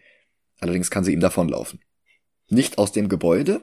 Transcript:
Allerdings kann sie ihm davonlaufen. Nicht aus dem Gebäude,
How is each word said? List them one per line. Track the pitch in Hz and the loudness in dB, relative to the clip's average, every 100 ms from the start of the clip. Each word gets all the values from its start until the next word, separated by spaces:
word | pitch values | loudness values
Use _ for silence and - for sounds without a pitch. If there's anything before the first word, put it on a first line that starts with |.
| _ _ _ _ _ - | _ _ _ _ _ -8
Allerdings | 87 90 87 | -4 -2 -2
kann | 101 | -2
sie | 92 | 0
ihm | 80 | 2
davonlaufen. | 92 - 82 - - - _ _ _ _ _ _ - | 2 2 -2 -2 -8 -14 _ _ _ _ _ _ -2
Nicht | 117 135 - | 0 0 0
aus | 101 | 0
dem | 107 104 | 0 -2
Gebäude, | 92 - 123 147 214 | 0 2 2 2 -2